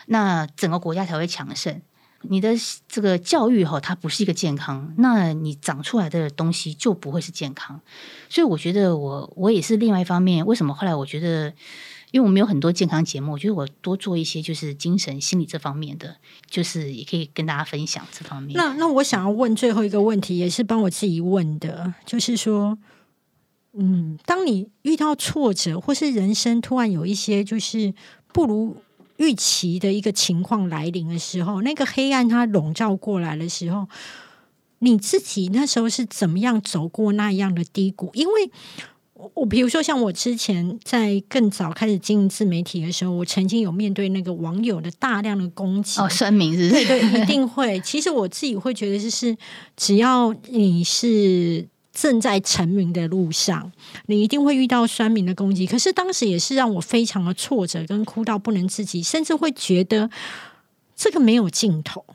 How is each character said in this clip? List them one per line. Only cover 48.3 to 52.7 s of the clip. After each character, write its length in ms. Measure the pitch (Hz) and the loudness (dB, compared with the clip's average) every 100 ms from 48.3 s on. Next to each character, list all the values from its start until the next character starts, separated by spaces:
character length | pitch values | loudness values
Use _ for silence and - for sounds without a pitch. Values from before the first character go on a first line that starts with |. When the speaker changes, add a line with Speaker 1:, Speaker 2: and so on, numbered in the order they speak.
| - | -2
Speaker 2:
己 100 | 294 | -4
会 200 | 208 254 | -2 -4
觉 160 | 240 202 | -2 -2
得 80 | 202 | -2
就 100 | 220 | -2
是， 260 | - 240 220 - - - - | -2 -2 -2 -8 -20 -20 -4
只 180 | - 202 | 4 6
要 380 | 240 254 240 220 - | 6 4 4 0 -2
你 360 | 247 202 170 | 4 4 4
是 800 | 170 - 240 214 202 180 170 165 170 _ _ | 2 0 2 4 6 4 2 0 -4 _ _
正 300 | - 311 233 | -2 2 4
在 180 | 233 196 | 4 0
成 280 | 196 - | 0 0
名 240 | 165 | 2